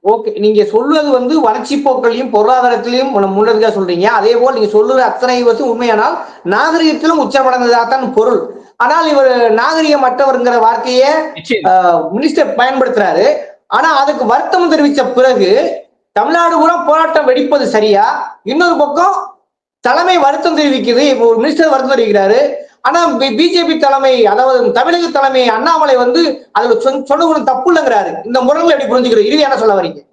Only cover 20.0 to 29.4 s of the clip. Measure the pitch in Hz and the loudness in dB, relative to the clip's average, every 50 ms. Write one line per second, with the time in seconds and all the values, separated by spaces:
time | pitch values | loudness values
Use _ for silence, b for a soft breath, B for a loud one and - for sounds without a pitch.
20 | 349 370 370 349 285 277 285 320 320 349 311 302 302 285 269 247 202 - 233 240 | 2 2 2 2 2 2 0 0 -2 -2 0 0 0 0 0 -2 -2 0 0 2
21 | 294 285 262 226 233 233 226 226 240 311 302 311 330 311 277 262 254 247 269 247 | 2 2 2 2 2 2 2 2 0 -2 0 2 2 2 2 0 0 0 0 0
22 | 233 214 202 202 196 196 214 254 294 285 - - B B B B _ 254 277 339 | 0 2 2 0 2 2 2 2 0 0 -4 -6 B B B B _ -2 0 0
23 | 349 311 277 233 262 269 220 220 330 339 - 349 330 - 320 - 294 277 277 269 | 0 0 0 -2 -2 -2 0 0 0 0 2 0 -2 -2 -2 0 0 0 0 2
24 | 269 269 254 247 226 208 202 220 254 262 254 247 233 - - 233 262 330 339 349 | 2 2 2 2 2 2 2 2 2 2 2 2 0 0 0 0 0 0 0 -2
25 | 339 339 - 285 277 269 262 254 254 240 220 226 254 330 330 311 311 285 262 247 | -2 -2 -2 0 0 0 2 2 0 2 0 0 0 0 0 0 2 2 2 2
26 | 247 247 247 330 339 302 - - - _ _ 208 214 226 226 - - 269 269 269 | 2 0 2 0 0 0 -2 -6 -12 _ _ -2 0 0 0 0 0 -2 -2 -2
27 | 254 - 277 311 339 320 311 302 220 - 254 254 - 359 349 320 294 262 233 208 | -4 -2 -2 0 0 0 0 0 0 -2 -2 -2 0 0 0 2 0 0 0 -2
28 | 190 175 - - - 220 240 262 247 254 294 311 294 339 311 269 269 214 240 254 | -2 -4 -8 -10 -10 -4 -4 -2 0 0 0 0 2 0 0 0 0 -2 0 0
29 | 247 247 226 214 208 226 277 311 | 0 2 2 2 2 2 2 0